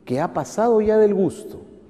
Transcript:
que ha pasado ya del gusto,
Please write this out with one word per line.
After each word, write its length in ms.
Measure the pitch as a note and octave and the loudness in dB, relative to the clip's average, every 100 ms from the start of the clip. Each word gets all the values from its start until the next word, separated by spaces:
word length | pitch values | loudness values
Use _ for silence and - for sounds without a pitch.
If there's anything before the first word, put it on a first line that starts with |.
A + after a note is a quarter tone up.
| - | -6
que 140 | B2 | -4
ha 140 | F3 | -4
pasado 480 | E3+ C#3+ - A#3 A3 | -6 -6 -2 2 2
ya 160 | G#3+ A3 | 2 4
del 160 | G#3+ | 4
gusto, 480 | G3 F3+ - - - - - | 4 0 -2 -16 -18 -20 -20